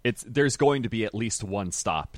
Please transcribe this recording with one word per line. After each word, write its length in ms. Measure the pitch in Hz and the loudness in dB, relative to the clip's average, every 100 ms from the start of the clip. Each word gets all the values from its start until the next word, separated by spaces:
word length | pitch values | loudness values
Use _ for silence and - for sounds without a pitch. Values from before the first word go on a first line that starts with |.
it's, 200 | 123 113 - | -2 -2 -2
there's 300 | 120 143 - | 2 2 4
going 260 | 143 143 | 4 4
to 60 | 117 | 0
be 160 | 113 107 | -2 -2
at 80 | |
least 300 | 104 113 - | -2 -4 -4
one 280 | 101 101 92 | -4 -4 -4
stop 460 | - - 80 73 | -4 -2 -2 -2